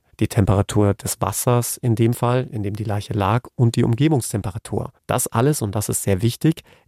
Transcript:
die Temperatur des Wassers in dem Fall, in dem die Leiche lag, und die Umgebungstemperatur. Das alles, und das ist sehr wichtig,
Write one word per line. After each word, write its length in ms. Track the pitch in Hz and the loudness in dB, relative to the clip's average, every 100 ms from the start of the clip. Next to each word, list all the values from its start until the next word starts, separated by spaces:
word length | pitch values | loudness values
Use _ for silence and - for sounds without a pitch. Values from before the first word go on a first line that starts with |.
| - - | -8 -4
die 80 | 107 | -2
Temperatur 640 | - 98 98 98 104 104 | 2 2 2 2 2 2
des 260 | 98 - - | 2 -4 -4
Wassers 560 | 98 98 - 120 120 - | -4 -2 0 0 0 -4
in 160 | 123 | 0
dem 180 | 110 113 | 2 2
Fall, 340 | 117 120 123 123 | 2 0 0 -2
in 100 | 113 | -6
dem 140 | 101 104 | -6 -6
die 80 | |
Leiche 300 | 110 104 - | -4 -4 -4
lag, 340 | 107 95 117 - - | 0 2 0 -2 0
und 180 | 120 | 2
die 100 | 117 | 4
Umgebungstemperatur. 1080 | 117 113 143 151 - 107 98 101 - 104 - - - | 2 2 2 2 0 -4 -6 -8 -6 -6 -6 -8 -4
Das 200 | 123 - | -2 -2
alles, 360 | 117 131 151 | 0 0 0
und 120 | 104 | -2
das 140 | 98 - | -2 -2
ist 140 | 113 | -2
sehr 180 | - 95 | 0 0
wichtig, 400 | 113 - - 165 - - | 0 0 0 0 -6 -20